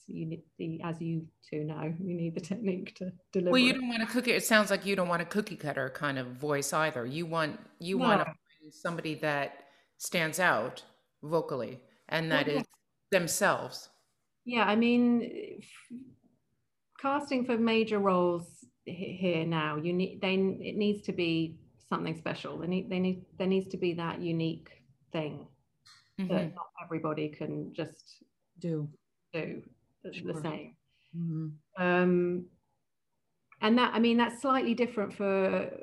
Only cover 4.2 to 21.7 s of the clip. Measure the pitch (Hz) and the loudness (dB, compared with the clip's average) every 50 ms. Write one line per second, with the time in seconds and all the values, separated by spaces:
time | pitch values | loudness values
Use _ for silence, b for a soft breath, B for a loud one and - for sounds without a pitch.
4.2 | 240 240 - 185 - - 226 214 208 196 196 190 - 196 196 190 180 175 175 170 | 2 2 2 2 2 4 4 4 4 4 2 0 0 0 0 0 2 2 0 0
5.2 | 170 170 - 208 208 - 170 - - 147 139 139 131 135 131 - 151 143 135 135 | -2 -2 -2 -2 -2 -2 -4 -6 -6 -4 -2 -2 -4 -4 -4 -4 -2 -2 -2 -2
6.2 | 127 123 127 127 147 147 143 139 135 - - 156 156 156 147 123 117 123 139 160 | -4 -6 -8 -4 -2 0 0 0 0 0 0 2 2 2 0 -2 -4 -4 -4 -4
7.2 | 175 160 160 165 156 151 - - - - _ - 170 175 190 247 254 233 208 180 | -4 -2 0 0 0 0 -2 -6 -14 -20 _ -10 -6 -2 0 2 4 6 4 4
8.2 | 151 160 - - _ _ _ _ - 151 - - - 175 170 165 165 160 151 143 | 4 0 -4 -14 _ _ _ _ -20 -20 -14 -8 -6 -6 -4 -4 -4 -4 -4 -2
9.2 | 156 151 147 143 139 - - - - b b b b b b b - - - 180 | 0 0 0 0 -2 -4 -6 -12 -20 b b b b b b b -8 -2 0 0
10.2 | 160 160 143 160 185 170 143 110 113 127 127 - - - _ _ _ _ _ _ | 0 0 0 2 4 4 4 4 2 -2 -6 -10 -16 -20 _ _ _ _ _ _
11.2 | - 151 165 160 - - 151 127 113 - 123 131 - b b b b b 151 160 | -6 -2 0 0 0 0 -4 -6 -6 -6 -8 -14 -18 b b b b b -2 -2
12.2 | 160 160 156 151 143 - - - - - _ _ _ _ _ _ _ - 196 185 | 0 2 2 2 2 2 0 -2 -2 -4 _ _ _ _ _ _ _ 0 0 2
13.2 | 175 156 - - 208 180 143 117 113 127 - - - - _ _ _ _ _ _ | 2 2 0 2 4 4 4 2 0 -6 -10 -12 -16 -18 _ _ _ _ _ _
14.2 | _ _ _ _ - 247 247 233 208 190 214 226 233 240 240 240 240 240 240 233 | _ _ _ _ -10 -4 0 2 2 4 4 4 6 6 6 6 6 6 4 2
15.2 | 214 - - - - - - - - - - - - - 240 247 262 262 - _ | 0 -2 -6 -10 -10 -10 -12 -14 -18 -20 -20 -20 -20 -16 -16 -16 -16 -18 -20 _
16.2 | _ _ _ _ _ _ _ _ _ _ _ _ _ _ _ - - 277 277 294 | _ _ _ _ _ _ _ _ _ _ _ _ _ _ _ -4 -2 0 0 0
17.2 | 285 - 277 254 240 254 240 220 233 226 226 226 226 214 208 202 196 196 190 180 | 0 0 0 0 0 2 2 2 4 4 4 4 4 2 2 2 4 4 6 6
18.2 | 180 175 170 170 170 - - - - - _ _ - - - 170 190 - - 180 | 4 4 2 0 -4 -8 -16 -20 -20 -20 _ _ -12 -10 -8 -8 -8 -8 -6 -2
19.2 | 190 180 170 160 160 165 165 160 151 151 151 151 156 175 175 180 185 - - - | 0 0 2 2 0 0 0 0 0 -2 -2 -2 -2 0 0 0 0 -2 -4 -4
20.2 | - 185 190 190 190 190 185 - - - - 214 208 208 208 208 - - 180 185 | -2 0 2 2 2 2 0 -2 -6 -6 -2 0 2 2 2 0 -2 -4 -2 0
21.2 | 175 165 165 165 165 160 165 - - - | 2 2 2 2 2 0 -4 -10 -20 -20